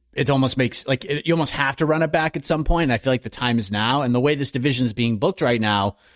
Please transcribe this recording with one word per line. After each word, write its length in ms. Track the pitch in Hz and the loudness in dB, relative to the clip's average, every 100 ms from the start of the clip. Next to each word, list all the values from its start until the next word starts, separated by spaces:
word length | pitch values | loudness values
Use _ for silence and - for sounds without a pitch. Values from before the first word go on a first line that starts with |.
| _ | _
it 160 | - 135 | -4 0
almost 260 | 135 131 131 | 2 2 2
makes, 300 | 123 - - | 0 -2 -4
like, 160 | 131 | -4
it, 220 | - 147 160 | -4 -4 0
you 80 | |
almost 180 | 165 147 | 0 0
have 240 | - 139 - | -2 -2 0
to 100 | 156 | 0
run 160 | 156 | 2
it 80 | 160 | 2
back 240 | 160 156 | 0 -2
at 120 | - - | -4 -4
some 180 | 156 | -2
point. 200 | 151 170 | 0 2
And 80 | 147 | 2
I 40 | 117 | 0
feel 140 | 135 | 0
like 100 | 127 | -2
the 60 | 110 | -2
time 300 | - 123 117 | -4 0 0
is 120 | 98 | 0
now. 300 | 104 113 139 | -2 0 0
And 140 | 127 | 0
the 60 | 123 | 2
way 140 | 139 | 2
this 160 | 147 135 | 0 -2
division 360 | 127 143 127 123 | -2 0 0 0
is 80 | |
being 240 | 113 117 110 | 0 0 0
booked 240 | 165 190 | -2 0
right 180 | 135 120 | 0 2
now, 360 | 107 104 101 - _ | 2 2 0 -4 _